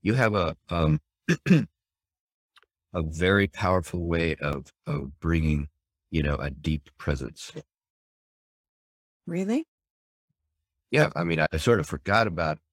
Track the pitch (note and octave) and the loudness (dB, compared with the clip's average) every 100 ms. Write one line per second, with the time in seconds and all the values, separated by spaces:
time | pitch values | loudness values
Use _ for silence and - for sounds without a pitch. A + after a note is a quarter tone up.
0 | G2 B2 A2+ G#2 E2 D#2 _ E2+ D#2 D2+ | 0 2 2 2 0 -4 _ 0 2 0
1 | _ _ - E3 - E3 A2 _ _ _ | _ _ -4 -2 4 4 2 _ _ _
2 | _ _ _ _ _ _ _ _ _ F#2 | _ _ _ _ _ _ _ _ _ -6
3 | D#2+ D#2 F2+ G2+ G2 - F#2+ F#2 E2+ F2+ | -4 0 2 4 2 0 0 0 0 -6
4 | E2+ E2 E2 D2+ D2 C#2+ C#2 _ - D2 | -2 0 0 -2 -4 -6 -8 _ -8 -6
5 | C#2 D2 E2 E2 D#2 D2+ C#2+ _ _ _ | -6 -6 0 2 2 0 -4 _ _ _
6 | _ E2 D2 C#2+ C#2 C2+ E2 D#2 - _ | _ -2 -2 -2 -4 -6 -4 -4 -6 _
7 | - C#2+ B1+ - - - - _ _ _ | -4 -4 -6 -14 -18 -18 -20 _ _ _
8 | _ _ _ _ _ _ _ _ _ _ | _ _ _ _ _ _ _ _ _ _
9 | _ _ - E3+ F#3+ B3 E4 _ _ _ | _ _ -8 -6 -2 -2 -4 _ _ _
10 | _ _ _ _ _ _ _ _ _ D3 | _ _ _ _ _ _ _ _ _ 2
11 | D3+ - E2+ D#2+ D#2 D#2+ A#2+ A2+ D#2 C#2+ | 2 0 -2 0 0 0 2 2 0 -6
12 | - G#2 A2 E2+ D#2+ D2+ _ | 0 2 2 -2 -4 -4 _